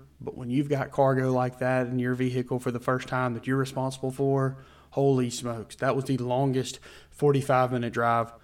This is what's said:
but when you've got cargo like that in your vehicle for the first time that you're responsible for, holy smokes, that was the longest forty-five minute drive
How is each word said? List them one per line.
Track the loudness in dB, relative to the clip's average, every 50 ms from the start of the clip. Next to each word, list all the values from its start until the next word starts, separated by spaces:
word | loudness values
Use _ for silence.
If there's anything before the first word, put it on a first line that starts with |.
| -14 -20 _ -14
but | -12 -12 -10
when | -10 -6 -2
you've | 0 0 0 0
got | 0 -2 -2 -2
cargo | 2 2 4 4 4 2 2 2
like | 2 2 0 0 -2 -2
that | -2 0 2 0 0
in | 0 -2 -2
your | 0 0 0
vehicle | 0 0 -2 0 -2 -4 -2 -4 -4
for | -4 -4
the | -4 -4
first | -2 -2 -2 -2 -2
time | -4 -2 -2 -2 -2 -4
that | -4 -4
you're | -2 0
responsible | 0 -2 -2 -2 -4 -4 -4 -4 -6 -6 -6
for, | -2 0 0 2 2 2 2 0 -2 -6 -16 -20 -20 -20 -16 -8
holy | -2 2 2 4 4 4 2 0
smokes, | -2 -6 -6 -6 -6 -8 -10 -12 -8
that | -4 -2 0 0
was | 0 0
the | 0 -2
longest | -2 0 0 0 2 2 2 2 0 -2 -4 -8 -14 -16 -20 -20 -20 -20 -14
forty-five | -4 2 2 4 4 4 2 4 4 4 4 2
minute | 0 -2 -2 -2
drive | 0 0 2 2 2 2 0 -2 -8 -20